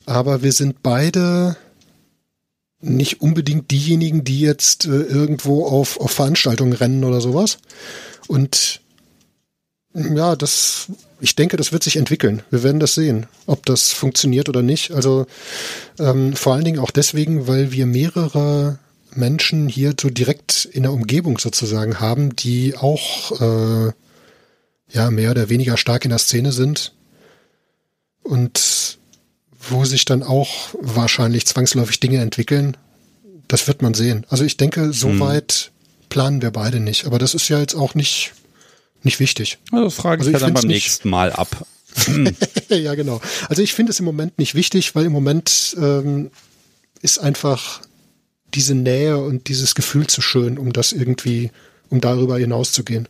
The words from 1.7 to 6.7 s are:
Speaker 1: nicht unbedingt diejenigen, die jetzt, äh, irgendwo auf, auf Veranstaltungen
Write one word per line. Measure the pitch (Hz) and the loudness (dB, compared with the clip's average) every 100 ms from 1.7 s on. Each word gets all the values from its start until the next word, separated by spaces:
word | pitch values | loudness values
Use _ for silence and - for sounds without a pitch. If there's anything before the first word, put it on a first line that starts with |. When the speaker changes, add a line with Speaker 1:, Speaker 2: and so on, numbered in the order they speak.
| _ _ _ _ _ _ _ _ _ _ _ | _ _ _ _ _ _ _ _ _ _ _
Speaker 1:
nicht | 147 127 139 - | -2 0 0 0
unbedingt | 151 165 147 151 - | 2 2 0 -2 0
diejenigen, | 139 151 165 165 156 | -2 2 2 2 0
die | 127 135 | 0 2
jetzt, | 151 147 - - | 2 2 0 0
äh, | 160 | 0
irgendwo | 139 151 139 147 151 139 147 | 0 0 0 0 0 0 0
auf, | 147 135 135 - | 2 2 2 -2
auf | 131 | -2
Veranstaltungen | - 135 165 - 117 127 | 0 0 2 2 2 2